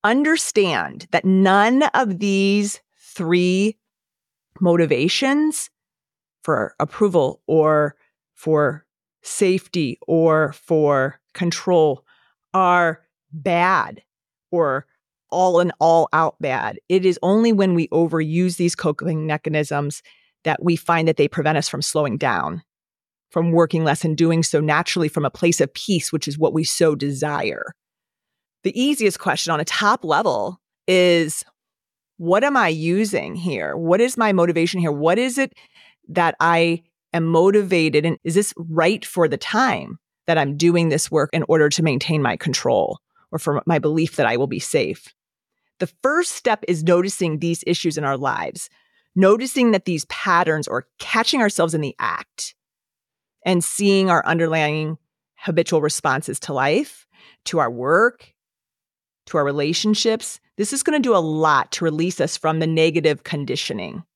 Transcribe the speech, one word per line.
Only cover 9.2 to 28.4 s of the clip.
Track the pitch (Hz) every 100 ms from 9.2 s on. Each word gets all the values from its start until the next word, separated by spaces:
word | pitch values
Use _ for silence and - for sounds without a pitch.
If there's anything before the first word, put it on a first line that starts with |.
safety | - - 196 185 - 180 139 - -
or | 165 165 156 151
for | - - 160 147 139 135 - _
control | - 170 - - 175 156 131 _ _ _ _ _
are | 190 185 180 170 160 _ _ _
bad | 156 165 170 180 185 - - _ _ _ _ _
or | 175 151 135 - _ _ _ _
all | 175 185 175
and | 175 -
all | 160 165 156
out | 156 160 _
bad. | 147 127 - - _
It | 185
is | 185 175
only | 180 208 233
when | 208 190
we | 175 160
overuse | 160 170 160 156 165 180 170
these | 170 -
coping | 175 151 170 156 156
mechanisms | 151 151 151 147 147 147 - _ _ _ _
that | 160 -
we | 175 165
find | - 165 160
that | 156
they | 147
prevent | - 151 156
us | -
from | 143
slowing | 147 156 143 117
down, | 139 95 69 87 _ _ _ _ _ _ _
from | 175 170
working | 165 165 165
less | 160 156
and | 160 156
doing | 165 165
so | 160 151
naturally | 151 151 175 185 156
from | -
a | 147
place | - 175 170
of | 139
peace, | - - 180 -
which | 156 147
is | 143
what | 156
we | 160
so | 156 - 165
desire. | 147 143 135 147 147 107 65 - - _ _ _ _ _ _